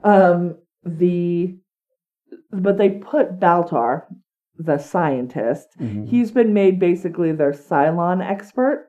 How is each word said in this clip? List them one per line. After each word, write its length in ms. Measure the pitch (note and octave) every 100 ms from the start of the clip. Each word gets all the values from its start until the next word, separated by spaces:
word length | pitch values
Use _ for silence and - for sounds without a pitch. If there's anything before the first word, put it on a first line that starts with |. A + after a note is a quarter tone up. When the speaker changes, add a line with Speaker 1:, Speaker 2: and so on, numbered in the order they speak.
Speaker 1:
Um, 540 | G#3 G3+ F3+ F3 F3 E3 _ _
the, 720 | F3 D#3+ F3+ F3 F3 F3 F3+ F#3 _ _ _ _ _ _ _ - _
but 280 | G3 F#3+ G3+
they 100 | G3
put 480 | G3 - D4+ - F#3
Baltar, 680 | F3 F3 E3+ D3 A#2 C#3+ - - _ _ _ _
the 200 | E3 C#3+
scientist, 880 | - F#3 D#3+ C3 B2 - A2+ C#3+ - _
Speaker 2:
Mm-hmm. 280 | A#2 G#2 A2
Speaker 1:
he's 260 | A#3+ A3+
been 200 | B3 A3+
made 280 | G#3 G3 F#3
basically 500 | F3+ F3 F3+ E3 E3
their 220 | D#3 C#3+
Cylon 760 | C#3+ - D3+ D3 E3+ F3 F#3 -
expert 600 | G3 - - B3+ C#4+